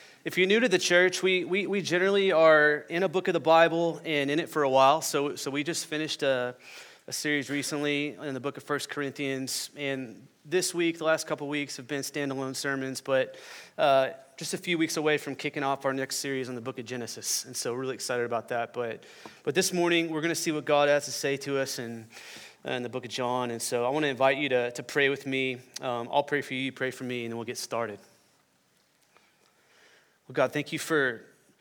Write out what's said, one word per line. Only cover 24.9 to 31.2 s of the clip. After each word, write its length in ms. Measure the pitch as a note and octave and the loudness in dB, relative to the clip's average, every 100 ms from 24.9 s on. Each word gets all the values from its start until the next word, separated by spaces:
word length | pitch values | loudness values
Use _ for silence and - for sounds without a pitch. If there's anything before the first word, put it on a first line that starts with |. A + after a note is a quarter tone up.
| D3 C#3 | 2 2
with 180 | C#3 C#3 | 2 -2
me. 300 | C3+ C3 B2 - - | -2 -2 -4 -12 -10
Um, 280 | C3+ A#2+ A#2+ | -6 -4 -2
I'll 100 | C#3+ | 0
pray 200 | C#3+ C#3+ | 0 -2
for 100 | B2+ | -4
you, 80 | B2+ | -6
you 120 | C3 | -6
pray 180 | - C3 | -4 -6
for 140 | B2 | -6
me, 200 | B2+ B2 | -8 -6
and 80 | A#2 | -6
then 60 | A2+ | -8
we'll 80 | A#2 | -8
get 120 | B2 | -8
started. 400 | - A#2 A2+ G2+ - _ _ _ _ _ _ _ _ _ _ _ _ _ _ _ _ _ _ _ _ _ - | -6 -4 -4 -8 -16 _ _ _ _ _ _ _ _ _ _ _ _ _ _ _ _ _ _ _ _ _ -6
Well, 60 | |
God, 180 | C3 C3 | 0 2
thank 200 | D3+ C#3+ | 0 -4
you 60 | D#3+ | -6
for, 440 | - D#3 C3 A2 | 0 2 2 -2